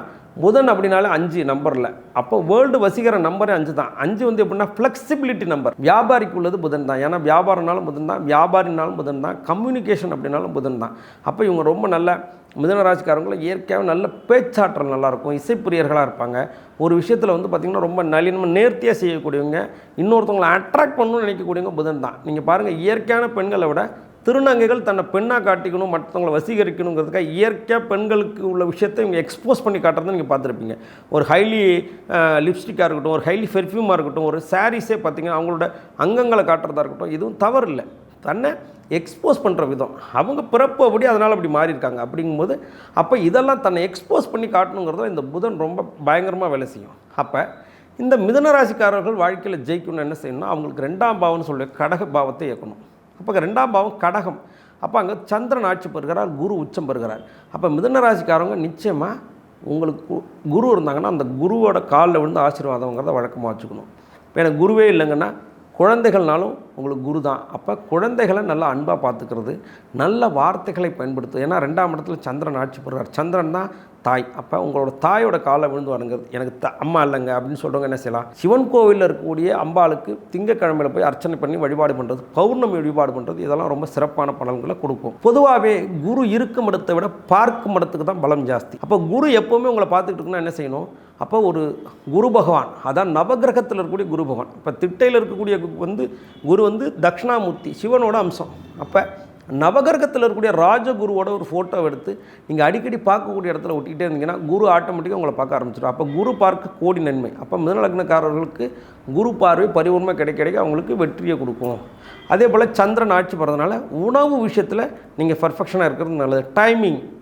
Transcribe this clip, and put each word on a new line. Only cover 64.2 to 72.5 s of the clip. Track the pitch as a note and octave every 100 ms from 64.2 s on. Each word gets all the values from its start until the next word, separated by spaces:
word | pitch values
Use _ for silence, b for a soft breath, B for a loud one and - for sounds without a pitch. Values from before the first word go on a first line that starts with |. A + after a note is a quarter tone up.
| -
இப்ப | -
எனக்கு | E3 D3+
குருவே | F#3 A3 G#3+
இல்லைங்கன்னா | F3 D#3 D3 F#3+ - - - - -
குழந்தைகள்னாலும் | F3+ A#3 A3+ F#3+ E3 D#3 G3+ - - -
உங்களுக்கு | C3+ C#3 C3
குரு | D#3 C#3+
தான். | C3 - -
அப்ப | - G3+ -
குழந்தைகளை | E3 A3 A#3+ G#3+ F#3+ G#3
நல்லா | D#3 D#3+
அன்பா | C3 D3+ E3+
பார்த்துக்கிறது, | C3+ A#2+ A#2 A#2 A2 D#3+ B B B B2
நல்ல | D3+ A#3 A#3 C#3+
வார்த்தைகளை | D3+ F#3+ - F3+ F3 -
பயன்படுத்து. | C3 C3 B2 - C#3
ஏன்னா | F3+
ரெண்டாம் | C#3+ E3 F3+
இடத்துல | D#3+ D#3 E3 -
சந்திரன் | C3+ D#3